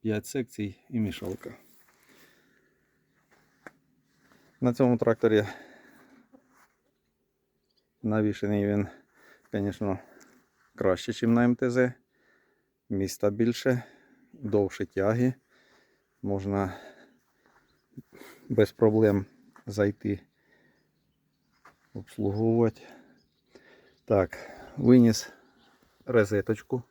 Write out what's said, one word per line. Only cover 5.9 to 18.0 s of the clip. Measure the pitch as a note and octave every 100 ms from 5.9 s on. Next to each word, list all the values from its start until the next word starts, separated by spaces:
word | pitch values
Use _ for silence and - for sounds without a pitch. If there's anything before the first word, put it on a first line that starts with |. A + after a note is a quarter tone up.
| - _ _ _ _ _ _ _ _ _ _ _ _ _ _ _ _ _ _ _ _
навішений | A2 G#2+ G#2 G2 G2+ G#2 G2+
він, | G#2 G2 - _ _ _ _ _
звісно, | G#2+ G2+ F#2+ G#2 F#2 - - - _ _ _ _ -
краще, | F#2+ F2+ -
ніж | A2 A2+ A#2
на |
М | A#2+ A#2+
Т | C3
З. | B2 B2 B2 _ _ _ _ _ _ _ _ _
Міста | G2 F#2+ - G#2
більше, | G2+ A#2 A#2 C3+ B2 - - _ _ _
довше | - B2 G#2 G2 - G2
тяги. | - G2 A2+ B2 B2+ _ _ _ _ _ _ _ _
Можна | G2+ G2 G2 G2+ F#2+ - - - _ _ _ _ _ _ _ _ _ -